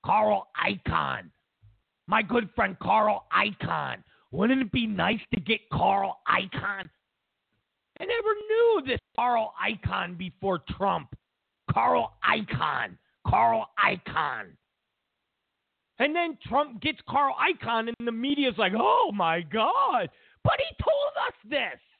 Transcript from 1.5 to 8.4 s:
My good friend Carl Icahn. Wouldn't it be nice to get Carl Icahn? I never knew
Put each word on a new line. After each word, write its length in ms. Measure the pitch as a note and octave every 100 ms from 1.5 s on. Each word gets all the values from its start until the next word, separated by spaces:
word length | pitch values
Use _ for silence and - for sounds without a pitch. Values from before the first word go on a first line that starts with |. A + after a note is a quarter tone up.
| _ - _ _ _ -
My 140 | G#3+
good 280 | G#3 A#3+ G#3+ -
friend 220 | G3+ F#3
Carl 460 | F3+ G#3+ G#3+ G3 -
Icahn. 720 | F#3 G#3 F#3+ E3+ D#3+ C#3 G#2+ _ _ _
Wouldn't 300 | C#3+ G#3+ C4+
it 100 | A#3+
be 160 | C4 A3+
nice 340 | G3 E3+ A3 -
to 60 | G#3+
get 300 | C#3+ A3 _
Carl 520 | - F#3 G3 G3 - -
Icahn? 640 | F#3 F#3+ - G3 G3 - _ _ _ _ _ _ _ _ _ _ -
I 60 | F#4+
never 300 | A#4+ G#4+
knew 480 | G#4